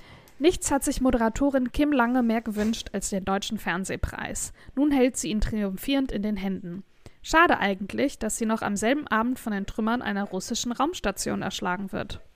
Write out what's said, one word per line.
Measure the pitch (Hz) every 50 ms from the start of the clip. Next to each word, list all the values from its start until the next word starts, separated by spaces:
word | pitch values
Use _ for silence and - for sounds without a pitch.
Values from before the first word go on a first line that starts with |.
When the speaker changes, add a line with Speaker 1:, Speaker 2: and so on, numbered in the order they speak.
| -
Speaker 1:
<laughs> | - - - - - - -
Speaker 2:
Nichts | 262 349 359 - - -
hat | 294 277 -
sich | 294 277 -
Moderatorin | 254 262 254 233 226 226 - - 277 285 269 269 254 240
Kim | - - 294 294
Lange | 294 254 233 233 247 262 240
mehr | 226 220 233
gewünscht | 233 233 208 208 214 220 233 - - - -
als | 202 - -
den | 214 190 190
Deutschen | 196 190 202 - - 220
Fernsehpreis. | 202 - 196 170 180 190 - - - - - - - - - - - - - - - - - -
Nun | 262 285 302
hält | 285 269 247 262 247
sie | - - 165
ihn | 214 214
triumphierend | - - 226 214 208 196 190 185 - - 277 277 269 262
in | - 208 196
den | 214 214
Händen. | 190 190 196 190 185 - 170 170 196 - _ _ - - - - -
Schade | - - - 320 339 349 - -
eigentlich, | - 202 196 196 208 190 - 220 233 285 - -
dass | 220 214 -
sie | - 226
noch | 220 220 220
am | - - 202
selben | 190 208 226 269 302 302
Abend | - - 214 226 247 262 -
von | - 226 208
den | 196 202
Trümmern | - - - 214 214 233 247
einer | - - 208 196 202
russischen | - - 190 - - 240 - - 247 233
Raumstation | - 262 320 370 - - 214 190 - - - 208 202
erschlagen | 196 196 - - 214 185 180 190 196 190 -
wird. | - - 208 - - - - -